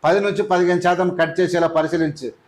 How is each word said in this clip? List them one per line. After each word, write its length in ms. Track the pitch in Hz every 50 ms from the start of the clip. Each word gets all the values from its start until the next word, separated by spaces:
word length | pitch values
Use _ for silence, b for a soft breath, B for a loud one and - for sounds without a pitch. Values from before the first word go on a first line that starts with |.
| -
పది 160 | 151 180 202
నుంచి 240 | 202 202 185 175 202
పదిహేను 380 | 208 190 180 180 175 180 180
శాతం 360 | 175 180 180 180 185 180 180 175
కట్ 180 | 165 156 - -
చేసేలా 280 | 180 175 180 175 165 160
పరిశీలించి 640 | 165 160 156 156 165 170 165 151 147 - 131 117 - _ _